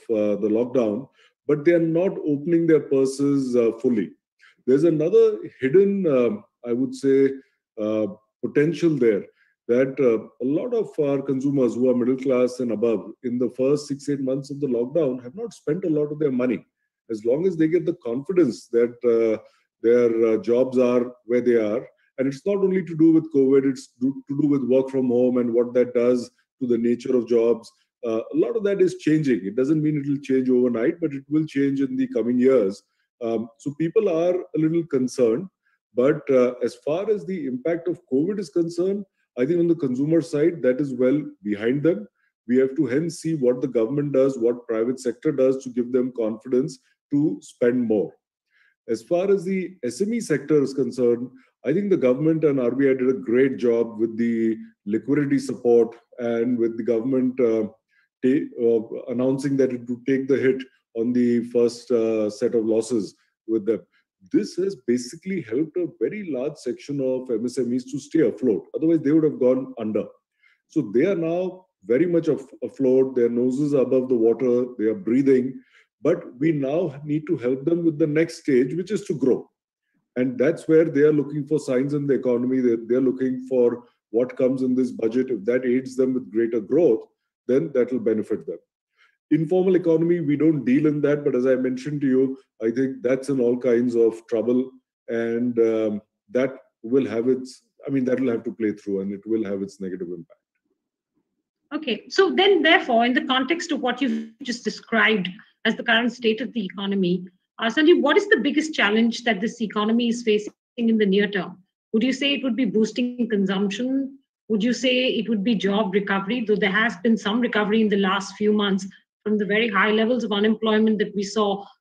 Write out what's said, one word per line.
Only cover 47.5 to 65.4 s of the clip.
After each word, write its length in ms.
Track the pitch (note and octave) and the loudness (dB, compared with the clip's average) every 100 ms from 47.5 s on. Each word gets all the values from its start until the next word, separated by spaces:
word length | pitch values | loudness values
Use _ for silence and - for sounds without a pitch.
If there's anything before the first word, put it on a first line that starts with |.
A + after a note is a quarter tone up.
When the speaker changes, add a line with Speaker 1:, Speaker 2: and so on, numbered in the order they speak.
| - A#2+ B2 | 0 0 2
Speaker 1:
more. 300 | A2+ G#2+ D#2+ - _ _ _ _ _ _ - | 0 0 -2 -8 _ _ _ _ _ _ -8
As 140 | A2+ | -8
far 300 | - F3 G3 | -2 0 2
as 120 | G3 | 0
the 320 | E3+ F#3+ F3 - | 0 -4 -6 -8
S 180 | B2 - | -8 -4
M 120 | G#3 | -2
E 60 | A#3 | -2
sector 420 | E3+ C#3 C#3+ D3+ | -2 -2 2 2
is 120 | C3 | 2
concerned, 560 | C#3 A#2 C3 A#2+ A#2 B2+ - _ _ A#2 | -2 -4 0 2 2 -4 -14 _ _ -4
I 80 | |
think 160 | F3 G3+ | -2 0
the 80 | D#3 | 2
government 460 | B2 C3+ D#3 D#3+ | 2 2 0 2
and 160 | D#3 C#3 | 2 2
R 120 | A#2+ | 0
B 160 | B2 C#3 | 2 2
I 60 | |
did 160 | B2+ B2+ | 2 0
a 40 | |
great 440 | A2 F#2 B2 C#3 G#2 | 0 0 2 2 2
job 400 | A#2+ A#2 A#2 G#2+ | 0 2 0 -2
with 160 | A2+ A2+ | -4 -2
the 420 | A#2 A2+ A2+ A2 - _ G2+ | -2 0 0 -2 -8 _ -6
liquidity 540 | A2 C3 D3 C#3 C#3 | -4 -2 -2 0 -2
support 560 | - A#2 A#2+ A#2 A2 - _ - | -2 -2 4 4 4 -2 _ -8
and 380 | A#2 A#2 B2 A#2+ | -4 -2 -2 0
with 200 | A#2 A#2 | -2 -2
the 60 | |
government, 560 | A2+ A2+ C3 C3 B2+ B2+ | -2 -2 0 -2 -2 0
uh, 280 | A#2 A2 G#2 - _ _ _ _ | 0 0 -2 -8 _ _ _ _
ta-, 240 | B2+ D3 - B2+ | 0 0 -2 -2
uh, 500 | A#2 A#2 G#2 B2 - | 0 0 -2 -10 -8
announcing 460 | B2 C3 C3+ C#3+ C3+ | -2 -2 -2 -2 0
that 160 | B2+ | 0
it 160 | B2 A#2+ | -2 -8
would 160 | A#2+ - | -6 -2
take 220 | C3+ C3+ | -2 0
the 100 | B2 | 2
hit 240 | C3 C3 - _ _ A2+ | 2 0 -6 _ _ -4
on 180 | A#2 | -2
the 320 | B2 A#2+ A#2+ A#2+ | 2 2 0 0
first, 440 | A#2+ A#2+ A#2 - | 2 0 0 -2
uh, 400 | A#2+ A2 A2 G#2 | 0 2 0 -2
set 240 | - A#2+ | -2 -2
of 100 | A#2 A2 | 0 0
losses 500 | A2 A2+ A#2 F2+ - _ _ - | 0 0 -2 -4 -10 _ _ -4
with 180 | A2 G2+ | -2 -2
them. 160 | G#2 - _ _ _ F#2 | -4 -6 _ _ _ _
This 240 | G#3 G#3 - | -2 -2 -4
has 180 | G3 E3 - | -4 -4 -2
basically 540 | B3 - D#3+ F#3+ F#3+ | -2 -4 -12 -8 -8